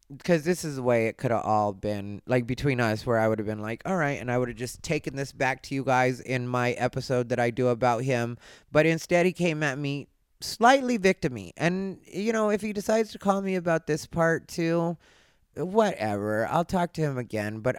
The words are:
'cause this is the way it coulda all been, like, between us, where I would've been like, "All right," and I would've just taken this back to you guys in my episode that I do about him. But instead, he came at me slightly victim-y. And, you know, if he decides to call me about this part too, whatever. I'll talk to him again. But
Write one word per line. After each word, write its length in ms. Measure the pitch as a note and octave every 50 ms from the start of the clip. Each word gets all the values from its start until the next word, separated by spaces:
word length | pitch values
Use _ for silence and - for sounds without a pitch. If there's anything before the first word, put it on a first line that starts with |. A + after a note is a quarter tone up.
| _ - C#3+ B2+ -
'cause 220 | - F3 D#3+ C#3
this 200 | E3 F3+ E3 -
is 120 | D#3+ C#3+
the 60 | C3 B2+
way 240 | B2 A#2+ A#2 A2+
it 100 | A2+ -
coulda 240 | - - A2+ A2+ G#2+
all 320 | - G2 G#2+ G#2+ G#2+ G#2 G2+
been, 480 | F#2+ - G#2 G#2 G2+ G2 G2+ G#2 G2+ -
like, 200 | - B2 B2+ A#2+
between 340 | A2+ B2+ A#2 B2 D3 C3 A#2+
us, 260 | A#2+ A2+ G#2+ A2+ -
where 120 | C3 A#2+ A2+
I 80 | A2
would've 200 | A2 A2 G#2+ G#2+
been 140 | G2+ G#2+ G#2+
like, 220 | G#2 G#2+ A#2 - -
"All 100 | - F#3+
right," 240 | F3+ D#3 C#3+ C#3+ G2
and 100 | G#2 B2
I 80 | B2 B2
would've 180 | B2+ A#2+ A#2+
just 260 | A2 B2 A#2+ - - -
taken 340 | - E3 D3+ - D#3 C3
this 160 | C3+ C#3 C3 -
back 300 | - C#3 B2+ C3+ B2+ -
to 100 | - C#3
you 80 | C3+ C3
guys 380 | C3 C3 B2+ B2+ B2+ C3 A#2+
in 260 | - - B2+ B2+ B2
my 260 | B2 B2 B2 B2 B2 B2
episode 580 | - A#2+ B2+ - C3+ B2+ - C3+ B2 B2 A#2
that 100 | B2 A#2+
I 100 | A#2+ A#2+
do 180 | A#2 A#2 B2+ B2
about 360 | B2 A#2 B2 B2 A#2 A2+ B2+
him. 320 | C3+ C3 A#2+ A#2 A#2+ A#2+ A#2+ - - - - _ _
But 160 | - D3+ D#3
instead, 400 | D#3+ E3 D#3+ - - F3 F3 E3+
he 60 | F#3 E3
came 300 | - F3 F3+ D#3 D3+ D#3
at 160 | D3 C3 C#3
me 300 | D3 C#3 C#3+ C#3+ C3 - _ _ _ _ _ -
slightly 580 | - - - - A3 A#3+ C4+ C#4 C4 B3 B3 A3
victim-y. 540 | F3+ F#3+ F#3 - - D#3 B2+ A2+ F#2+ F2 -
And, 420 | - C#3 E3 F3+ F#3 F#3+ G3 F3+ - -
you 280 | - - E3+ G3+ A3+ A3+
know, 180 | A3+ G#3+ G#3
if 100 | G#3 G#3
he 120 | G3+ A3 G#3
decides 380 | G#3 G3 - A3 A3+ A3+ G#3+ -
to 60 | A3+
call 240 | - G3 G3 G3 G3
me 120 | G3 F#3+
about 320 | F#3 E3+ F3 E3 D#3+ -
this 200 | - D3+ D#3 -
part 420 | - - E3 E3 E3 E3 - - -
too, 500 | - - E3+ E3 E3 E3+ E3 E3+ E3+ - _ _ _ _ _ _ _ _ _ _ -
whatever. 920 | - D3 F3+ F#3+ A3 A3 G3+ - - G#2+ G#2+ G#2 G#2 G2+ G#2+ G#2+ G#2+ A2+ -
I'll 160 | - D#3+ F3
talk 280 | - - F#3 F3 E3+ -
to 80 | - D#3+
him 160 | D3 C3+ B2+
again. 420 | B2 G2+ - G#2+ G#2 G#2 G#2+ A2
But 160 | G#2 B2 -